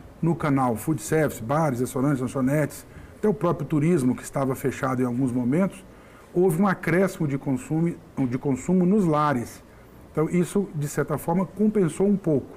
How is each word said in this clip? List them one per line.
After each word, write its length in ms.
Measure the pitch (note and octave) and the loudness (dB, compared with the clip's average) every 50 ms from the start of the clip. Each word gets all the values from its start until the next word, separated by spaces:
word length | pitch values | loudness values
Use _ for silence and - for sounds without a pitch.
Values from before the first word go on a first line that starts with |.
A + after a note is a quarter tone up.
| - - - - | -18 -20 -6 -2
no 140 | - D#3+ E3+ | 0 0 0
canal 400 | - - D3+ C#3 C#3 C3 B2 A2+ | 0 0 0 2 2 2 0 0
food 260 | G#2+ - D#3+ D#3 - | -2 -2 -4 -4 -4
service, 400 | - - D#3 D#3 D3+ C3+ - - | -2 0 2 2 2 0 -2 -6
bares, 380 | A2+ A2+ C#3+ D#3+ E3 D3 B2 A#2 | -4 -2 0 0 0 0 0 -2
restaurantes, 420 | B2+ A2+ - C3 B2+ D3 D3 B2 | -4 -4 -2 0 0 0 0 0
lanchonetes, 640 | C3 A2+ - C#3 B2+ C3 C#3+ D#3 C#3+ C#3 - - - - - - - - - | -2 -4 -2 -2 0 0 2 0 0 -2 -4 -10 -18 -20 -20 -20 -20 -20 -8
até 100 | - - | -2 0
o 60 | G#3+ G3 | 0 0
próprio 320 | - E3+ F3 D#3+ - D3 | 0 0 0 0 -2 -2
turismo 500 | - D#3+ D3 D3 E3 F3+ D#3 B2 B2+ A2+ | -2 0 0 2 2 2 2 2 0 0
que 60 | - | -2
estava 320 | - - - C#3+ C#3 C3 B2+ | -6 -8 -4 -2 -2 -2 -2
fechado 480 | - - C3 A2+ - C#3 C3 C3 B2 | -2 -4 -4 -2 -2 -2 -2 0 0
em 40 | B2+ | 0
alguns 260 | B2 A#2+ B2 C3+ B2 | 0 0 -2 -2 0
momentos, 520 | A#2 B2+ A#2+ A#2+ C#3 F3 G3 F3+ - - - - - - - - - - - - | 0 -2 0 2 2 2 2 0 -2 -8 -16 -20 -20 -20 -20 -20 -20 -20 -20 -4
houve 300 | - F3+ F3+ F#3+ D#3 E3 | 0 2 2 4 4 4
um 60 | G#3 | 2
acréscimo 600 | F#3+ F3 - - E3+ D#3+ F3+ G3 F#3 F#3+ - E3 | 2 2 0 0 0 2 2 2 2 0 -2 -2
de 120 | C#3 C3+ C3+ | -2 -2 -4
consumo, 560 | - C#3+ C3 B2 - - D#3 D#3+ E3+ E3+ - - - - - - C3+ B2 | -2 -2 -4 -4 -2 -2 -2 0 0 0 -2 -6 -12 -10 -4 -2 -2 -2
de 80 | B2 | -2
consumo 480 | C3 - C#3+ B2+ B2+ - - F#3 F#3 F3+ | -2 0 -2 -2 -2 0 2 2 4 4
nos 220 | F3 G3+ A3 F#3+ | 4 4 4 4
lares. 560 | E3 D3+ D3 D3+ D3 C#3 A#2+ A#2 - - - - - - - - - - - - - | 2 2 2 2 2 2 0 -2 -6 -12 -18 -20 -20 -20 -20 -20 -20 -20 -20 -20 -6
Então, 180 | - D3+ D#3 - | -2 -2 0 2
isso, 400 | F3 F3 E3+ - - G3+ F#3+ - - | 2 0 0 2 0 -2 -2 -2 -4
de 120 | D3 D3 | -6 -6
certa 300 | C#3+ - D#3+ C#3+ - D3+ | -2 -2 -2 -2 -2 -2
forma, 300 | C3+ - - E3+ F#3 F#3 | -2 -2 0 0 0 0
compensou 580 | - - - G#3+ G#3+ G#3+ G#3+ F#3 D3+ - - F#3+ | -2 -2 0 0 2 4 2 2 2 2 2 2
um 100 | G3+ G3+ | 2 2
pouco. 340 | F#3+ - E3 D3+ B2+ - - - | 2 2 2 0 0 0 -4 -12